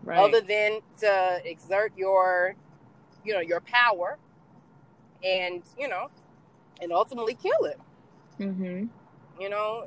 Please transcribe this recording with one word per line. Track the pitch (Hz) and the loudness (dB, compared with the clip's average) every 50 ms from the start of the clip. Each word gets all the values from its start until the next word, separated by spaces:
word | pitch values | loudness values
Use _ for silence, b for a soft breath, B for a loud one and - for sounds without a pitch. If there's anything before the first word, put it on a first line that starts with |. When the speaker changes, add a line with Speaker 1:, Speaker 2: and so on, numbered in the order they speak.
| - | -10
Speaker 1:
Right. | - 165 175 | 0 4 6
Speaker 2:
other | 196 208 226 226 | 6 6 6 4
than | 202 185 208 214 214 214 214 220 - _ - - | 2 2 0 0 0 0 -2 -4 -8 _ -10 0
to | 214 208 196 190 185 185 180 180 180 | 2 2 4 4 2 2 0 -2 -4
exert | 170 165 - - 165 190 202 214 208 196 | -8 -12 -12 -8 -2 0 0 0 -2 -4
your, | 185 185 190 196 185 185 185 180 180 180 185 214 - _ - - _ - - - _ _ _ - - - | -4 0 2 4 4 4 4 2 2 0 0 -2 -8 _ -20 -20 _ -20 -20 -20 _ _ _ -20 -14 -8
you | 214 208 | -6 -4
know, | 180 | -4
your | 170 165 170 170 | -2 -2 -4 -4
power | - - 240 240 240 240 208 175 175 196 294 - _ _ _ _ _ _ - - _ _ _ - - _ _ _ - _ _ _ 185 | -4 0 2 4 4 4 2 0 -2 -6 -6 -10 _ _ _ _ _ _ -20 -20 _ _ _ -20 -20 _ _ _ -20 _ _ _ -4
and, | 185 185 185 180 180 180 175 - - - 240 | -2 -2 -2 -2 -4 -6 -8 -12 -14 -10 -10
you | 285 262 | -6 -6
know, | 190 185 233 302 - - - _ - - _ _ _ _ _ _ _ - | -6 -6 -6 -10 -14 -20 -20 _ -20 -20 _ _ _ _ _ _ _ -14
and | 175 170 | -8 0
ultimately | 170 185 220 - 254 240 226 220 254 | 0 0 0 0 -2 -4 -4 -4 -4
kill | - - 392 587 640 - | -4 -2 0 0 2 0
him. | 151 143 - - - - _ _ _ _ - _ _ - - | -2 -4 -10 -16 -20 -20 _ _ _ _ -20 _ _ -12 -8
Speaker 1:
Mm-hmm. | 196 196 190 185 190 180 180 185 214 233 - - - - - - - - - 170 | -8 -6 -6 -6 -6 -6 -6 -8 -10 -10 -12 -16 -20 -20 -20 -20 -20 -20 -16 -12
Speaker 2:
You | 190 196 | -10 -6
know, | 202 208 214 214 220 233 196 | -4 -4 -4 -4 -6 -8 -10